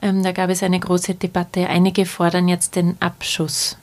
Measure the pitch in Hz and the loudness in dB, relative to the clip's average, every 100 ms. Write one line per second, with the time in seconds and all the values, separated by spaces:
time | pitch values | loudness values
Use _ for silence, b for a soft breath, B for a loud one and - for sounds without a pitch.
0 | 202 190 185 185 185 185 185 180 175 180 | -2 0 0 0 0 0 2 0 2 0
1 | 180 185 180 180 175 - 180 170 185 185 | 0 -4 -4 -2 -2 -2 0 2 2 2
2 | 180 - 170 180 180 180 - - 175 180 | -2 0 0 2 2 2 0 0 0 0
3 | 175 - - - 156 - - - | -4 -4 -6 -4 -4 -4 -6 -8